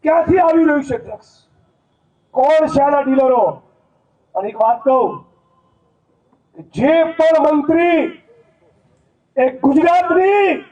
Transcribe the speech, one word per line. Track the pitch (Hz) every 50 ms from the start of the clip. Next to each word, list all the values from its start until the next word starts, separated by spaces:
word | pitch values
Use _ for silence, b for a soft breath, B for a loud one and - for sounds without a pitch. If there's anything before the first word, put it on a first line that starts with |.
| -
ક્યાંથી | 302 320 339 320 320 359 381 339
આવી | 330 320 330 320
રહ્યું | 311 294 294 269 -
છે | 247
ડ્રગ્સ? | 220 - 202 214 - _ _ _ _ _ _ _ _ _ _ _ _ _ _ _ _ _ _ _ _ _ _ -
કોણ | 262 262 294 311 311 311 302 -
છે | 277 277
આના | 285 294 285 254
ડીલરો? | 262 262 269 269 262 254 240 208 165 147 - _ _ _ _ _ _ _ _ _ _ _ _ _ _ _
અને | 180 196 214
એક | 220 214 214
વાત | 226 240 233 -
કહું, | 262 262 254 226 - - - - _ _ _ _ _ _ _ _ _ _ _ _ _ _ _ _ _ _ _ _ _ _ _ _ _ _ 170 156 _ _
જે | - 240 294 320 330 320 330 320
પણ | - 320 320 320 311 285
મંત્રી | 302 311 294 285 302 320 330 339 349 339 311 269 - - - _ _ _ _ _ _ _ _ _ _ _ _ _ _ _ _ _ _ _ _ _ _ _
એ | 269 254 262 254 - -
ગુજરાતની | 269 269 311 330 339 339 359 359 349 339 359 370 392 403 415 403 381 294 - - -